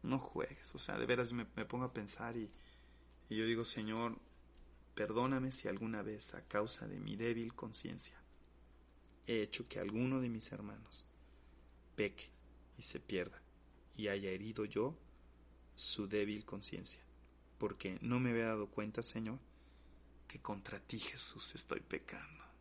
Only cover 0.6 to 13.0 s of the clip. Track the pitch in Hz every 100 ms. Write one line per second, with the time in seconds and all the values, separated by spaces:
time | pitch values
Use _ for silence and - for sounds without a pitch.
0.6 | - - - 113 120 123 120 120 110 -
1.6 | 110 123 127 117 101 - 117 117 104 -
2.6 | - - - - - - - 110 113 113
3.6 | 113 - 107 113 117 113 - - - -
4.6 | - - - - 107 110 127 135 131 127
5.6 | - 98 113 107 101 107 - - - 104
6.6 | 110 - 110 98 104 104 117 117 117 -
7.6 | - 113 - - - - - - - -
8.6 | - - - - - - - 113 107 -
9.6 | 117 - 101 110 127 131 123 110 - 101
10.6 | 104 104 110 - - - - - - -
11.6 | - - - - 104 - - - - -
12.6 | - - - -